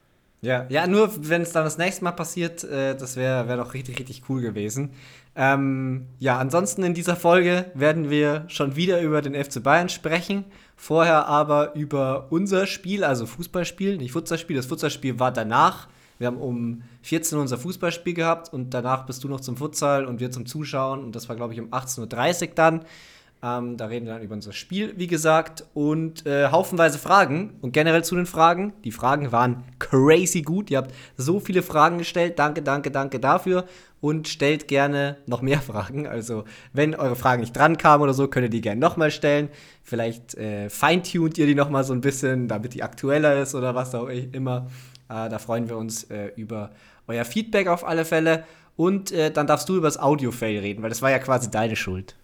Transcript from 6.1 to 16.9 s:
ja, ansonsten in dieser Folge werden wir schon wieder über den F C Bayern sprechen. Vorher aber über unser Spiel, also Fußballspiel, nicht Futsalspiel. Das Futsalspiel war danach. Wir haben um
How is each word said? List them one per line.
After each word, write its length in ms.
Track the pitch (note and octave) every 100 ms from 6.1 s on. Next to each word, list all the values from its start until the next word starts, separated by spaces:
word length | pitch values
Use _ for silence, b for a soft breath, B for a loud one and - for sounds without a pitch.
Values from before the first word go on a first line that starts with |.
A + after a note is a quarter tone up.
| -
ja, 200 | C3 B2
ansonsten 440 | C3 E3+ G3 -
in 120 | F3+
dieser 220 | F3 E3+ E3+
Folge 500 | F3 F3+ F3 F3+ F#3
werden 340 | C3+ D3 D#3+ D3
wir 360 | D3 D3 D3+ E3
schon 280 | - C#3+ C3+
wieder 260 | F3+ F3
über 180 | D#3+ D3+
den 120 | C#3+
F 140 | C#3 C#3
C 120 | B2
Bayern 280 | C3+ D#3 F3
sprechen. 560 | - D#3 E3 F3 G3+ G3 b b _
Vorher 500 | - D#3 E3+ D#3 D3
aber 480 | D3 D3+ D3 D3
über 540 | D3+ D3 C#3 C3+ C3+ -
unser 360 | D#3+ G3 F#3+ F#3+
Spiel, 360 | - F3 G3+
also 240 | D#3+ B2+ A#2
Fußballspiel, 720 | - F3 F3+ E3+ - G3 G3
nicht 160 | B2
Futsalspiel. 440 | E3 E3 E3 - C3
Das 100 | B2
Futsalspiel 520 | D#3 D3+ - C3+ A#2+
war 140 | B2+
danach. 560 | A#2 A2 B2 E3+ - - b b b
Wir 100 | B2
haben 100 | B2
um 440 | B2 A#2+ A#2 A#2 B